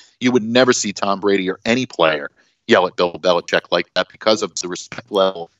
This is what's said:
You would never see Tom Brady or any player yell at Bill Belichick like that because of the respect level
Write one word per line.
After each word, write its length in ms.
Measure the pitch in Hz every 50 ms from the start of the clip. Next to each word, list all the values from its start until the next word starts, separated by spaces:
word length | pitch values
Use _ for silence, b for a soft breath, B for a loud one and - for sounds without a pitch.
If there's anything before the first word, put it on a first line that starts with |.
| b b b b
You 140 | 117 127
would 100 | 123 123
never 300 | 104 113 117 123 127 123
see 200 | 120 - - 104
Tom 280 | 95 - - 101 98 95
Brady 280 | 92 101 98 98 92 90
or 120 | 92 - -
any 220 | 117 117 131 127
player 440 | - - - 85 80 78 73 71 71 _ _ _ _ _ _ _
yell 200 | - 113 98 90
at 100 | 90 -
Bill 160 | - 92 87
Belichick 580 | 82 80 82 92 87 87 - - - 85 - -
like 240 | 87 87 90 _ -
that 140 | 92 92 -
because 320 | - - - 107 110 98
of 120 | 107 87 80
the 120 | - - 87
respect 420 | 90 - - - - - - -
level 400 | - 98 95 95 92 85 85 - _